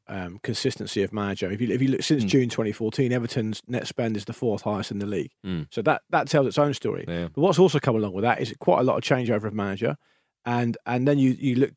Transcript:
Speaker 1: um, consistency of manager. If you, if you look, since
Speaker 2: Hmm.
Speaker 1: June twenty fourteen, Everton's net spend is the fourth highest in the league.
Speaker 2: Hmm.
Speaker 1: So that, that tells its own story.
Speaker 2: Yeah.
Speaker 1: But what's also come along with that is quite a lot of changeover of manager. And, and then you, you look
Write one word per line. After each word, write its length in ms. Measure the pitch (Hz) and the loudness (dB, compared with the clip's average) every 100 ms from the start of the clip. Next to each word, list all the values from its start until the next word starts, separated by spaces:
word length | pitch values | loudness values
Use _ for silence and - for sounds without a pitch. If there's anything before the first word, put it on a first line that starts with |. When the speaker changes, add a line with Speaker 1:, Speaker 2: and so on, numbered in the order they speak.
| - | -12
Speaker 1:
um, 320 | 98 90 92 | -10 -10 -10
consistency 600 | - 113 131 - 104 - | -6 -2 -2 -2 -4 -2
of 100 | 95 | -2
manager. 360 | 107 101 98 92 | -2 -4 -4 -4
If 100 | 104 | -2
you, 80 | 117 | -2
if 120 | 113 | 0
you 60 | 131 | 2
look, 140 | 131 | 0
since 200 | - 151 | 0 0
Speaker 2:
Hmm. 40 | 107 | 4
Speaker 1:
June 200 | 135 123 | 2 2
twenty 220 | - 110 | 0 -4
fourteen, 400 | 104 110 - 131 | -2 -4 0 0
Everton's 480 | 123 117 - 110 107 - | 0 -2 -4 -4 -6 -6
net 200 | 123 - | -6 -6
spend 300 | - 120 107 | -4 -4 -4
is 80 | 101 | -6
the 80 | |
fourth 300 | 139 123 104 | -4 -2 -2
highest 280 | - 104 104 | -2 -4 -4
in 80 | 101 | -6
the 60 | 101 | -4
league. 260 | 98 73 _ | -4 -6 _
Speaker 2:
Hmm. 200 | 95 90 73 | -6 -6 -6
Speaker 1:
So 100 | - | -2
that, 180 | 107 143 - | 0 0 0
that 180 | 170 139 | -2 2
tells 200 | 156 131 | 2 2
its 100 | 147 | 2
own 160 | 147 | 2
story. 320 | 131 - 92 - | 0 -4 -4 -4
Speaker 2:
Yeah. 200 | 85 85 | -4 -4
Speaker 1:
But 80 | - | 0
what's 180 | 165 143 | 2 6
also 200 | 185 147 | 6 4
come 160 | - 113 | 2 2
along 160 | 104 | 0
with 100 | 92 | 0
that 180 | 113 117 | 0 0
is 120 | 131 - | -2 -2
quite 200 | - - | 2 4
a 40 | |
lot 140 | 127 135 | 4 2
of 60 | |
changeover 340 | - 131 120 113 | 2 0 2 0
of 160 | 107 | -2
manager. 440 | 104 101 98 131 151 _ _ _ _ - | -4 -4 -2 -4 -4 _ _ _ _ -4
And, 320 | 120 120 113 - | 0 0 -2 -4
and 200 | 123 131 | 0 2
then 120 | 147 | 4
you, 120 | 131 123 | 4 4
you 180 | 135 123 | 2 2
look 160 | 135 | 2